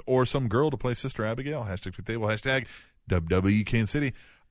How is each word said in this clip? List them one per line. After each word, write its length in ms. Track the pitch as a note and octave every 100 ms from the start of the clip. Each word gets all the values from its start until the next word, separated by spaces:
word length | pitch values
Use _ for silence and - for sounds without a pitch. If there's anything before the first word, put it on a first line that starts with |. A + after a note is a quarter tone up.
or 220 | - B2+ B2
some 220 | C#3+ B2
girl 220 | A2 D3+
to 60 | B2
play 160 | B2+
Sister 320 | A#2+ C#3 -
Abigail. 400 | A2 A#2 C3+ D3+
Hashtag 300 | A2 F#2 F#2+
tweet 100 | F2+
the 80 | G2
table, 160 | A2+ G#2+
hashtag 380 | G#2+ C3+ C3+ A#2 - - _ -
W 200 | F#2 E2
W 280 | F#2 F#2+ G#2
E 80 |
Kansas 260 | G#2 A#2 G#2+
City. 220 | D3 C#3+ - - _ _